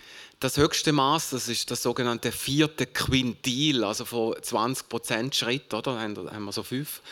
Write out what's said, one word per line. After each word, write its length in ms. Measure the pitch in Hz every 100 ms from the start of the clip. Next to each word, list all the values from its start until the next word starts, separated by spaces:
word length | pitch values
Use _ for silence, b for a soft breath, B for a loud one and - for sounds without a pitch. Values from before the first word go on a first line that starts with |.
| B B B B
das 160 | 131 143
höchste 360 | 147 - 160
Maß, 360 | 147 135 160 -
das 200 | 127 113
ist 220 | 110 -
das 120 | 123
sogenannte 500 | 123 120 120 117 120
vierte 540 | - - 143 151 - 139
Quintil, 1000 | - - 131 123 107 131 123 151 131
also 220 | 101 110 113
von 280 | 117 113 -
zwanzig 480 | - 113 120 131 -
Prozent 480 | 117 - 113 131 -
Schritt, 380 | 117 135 -
oder? 180 | 107 139
Da 80 | 117
haben, 140 | 110
da 180 | 101 80
haben 120 | 107
wir 80 | 101
so 100 | 110
fünf 400 | - 127 151 - B